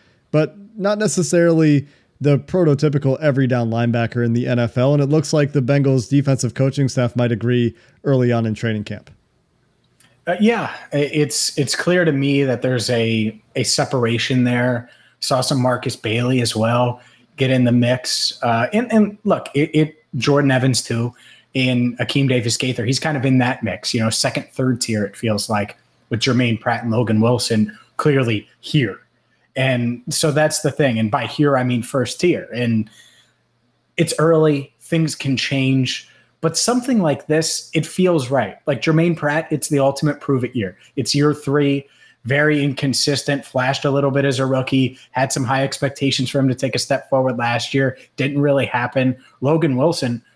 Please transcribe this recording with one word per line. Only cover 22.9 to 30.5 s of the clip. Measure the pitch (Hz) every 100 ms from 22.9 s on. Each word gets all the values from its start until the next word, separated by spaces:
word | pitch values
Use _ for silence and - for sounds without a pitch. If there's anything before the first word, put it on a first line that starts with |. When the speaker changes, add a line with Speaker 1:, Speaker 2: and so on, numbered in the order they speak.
| 131
Speaker 2:
kind | 160 143
of |
in | 135 131
that | 123 -
mix, | - 90 -
you | 120
know, | 110
second, | - 131 143 -
third | - 127 117
tier, | - 107
it | 98 -
feels | 113 104 -
like, | 107 104 - _ _ -
with | 110
Jermaine | 135 123 120 110
Pratt | 123 117
and | 117
Logan | 113 113 110
Wilson | 113 120 - 110 104 - _ -
clearly | 151 135 120 104 - _
here. | - 151 107 - _ _ _ _ _ 131
And | 135 123 120 120 -
so | - 160
that's | 143 156